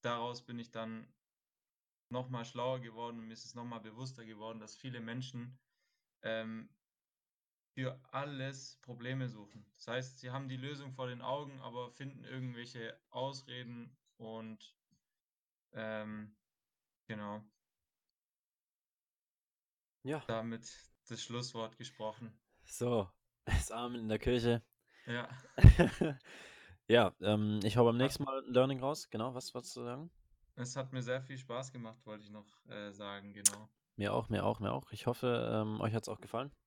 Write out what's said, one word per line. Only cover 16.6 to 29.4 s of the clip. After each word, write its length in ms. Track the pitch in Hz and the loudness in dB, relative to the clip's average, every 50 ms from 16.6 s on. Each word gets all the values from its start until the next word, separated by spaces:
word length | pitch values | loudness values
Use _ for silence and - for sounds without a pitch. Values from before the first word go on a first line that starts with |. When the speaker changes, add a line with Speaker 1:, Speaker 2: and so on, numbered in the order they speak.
| _ _ _ _ _ _ _ _ _ | _ _ _ _ _ _ _ _ _
Speaker 1:
genau. 380 | - 113 107 104 104 104 107 107 - _ _ _ _ _ _ _ _ _ _ _ _ _ _ _ _ _ _ _ _ _ _ _ _ _ _ _ _ _ _ _ _ _ _ _ _ _ _ _ _ _ _ _ _ _ _ _ _ _ _ | -8 -8 -6 -4 -6 -6 -8 -10 -14 _ _ _ _ _ _ _ _ _ _ _ _ _ _ _ _ _ _ _ _ _ _ _ _ _ _ _ _ _ _ _ _ _ _ _ _ _ _ _ _ _ _ _ _ _ _ _ _ _ _
Speaker 2:
Ja. 220 | _ 131 151 151 - | _ -4 -4 -4 -2
Speaker 1:
Damit 420 | - 117 113 113 117 117 113 - - - - - - _ _ _ | -2 -2 -2 -2 -2 -6 -6 -8 -14 -18 -18 -20 -20 _ _ _
das 160 | - 113 110 | -12 -10 -10
Schlusswort 540 | - - 117 120 123 - - 113 113 110 - | -8 -6 -4 -4 -4 -4 -4 -4 -6 -6 -6
gesprochen. 600 | _ 117 - - - 110 107 - - 117 110 - - _ _ _ _ - | _ -14 -14 -10 -6 -6 -6 -6 -6 -12 -14 -14 -18 _ _ _ _ -16
Speaker 2:
So, 440 | - - - 120 120 120 113 98 90 _ _ _ _ | -12 -4 0 2 4 4 4 4 2 _ _ _ _
<laughs> 160 | _ _ _ | _ _ _
das 260 | - - - - - | 2 2 2 2 2
Amen 300 | 110 117 120 120 123 120 | -4 -4 -4 -2 -2 -2
in 80 | 113 107 | 0 2
der 100 | 110 104 | 0 2
Kirche. 440 | - 123 123 123 117 120 117 117 - _ _ _ _ _ - - - | 4 4 4 6 8 6 6 4 2 _ _ _ _ _ -20 -18 -8
Speaker 1:
Ja. 220 | - 120 120 120 - 127 131 - - - | -4 -4 -4 -4 -6 -10 -14 -16 -10 6
Speaker 2:
<laughs> 600 | - 127 - - - 170 - - - - 160 139 135 - - - - - - - - - - - _ _ - | 12 12 12 12 12 8 6 6 2 0 0 0 -2 -8 -18 -18 -18 -18 -18 -18 -20 -20 -20 -20 _ _ 8
Ja, 260 | 110 120 110 92 - _ | 10 10 10 8 4 _
ähm, 400 | 90 98 107 107 107 107 107 107 | 4 4 4 6 4 2 2 4
ich 140 | 98 107 101 | 2 4 8
hau 80 | 123 120 | 8 8
beim 100 | 117 117 | 8 8
Speaker 1:
Hat 80 | 120 | 6
Speaker 2:
nächsten 220 | 127 139 - - 143 | 4 2 2 0 -2
Mal 180 | 135 135 135 | -2 -2 -4
ein 100 | - - | -4 4
Learning 280 | 123 123 131 135 139 127 | 6 6 6 6 4 0
raus. 280 | 123 135 151 151 - - | 0 0 -2 -2 -6 -8
Genau, 220 | - 110 110 127 | -4 -2 -2 -2
was 220 | 127 127 | -4 -6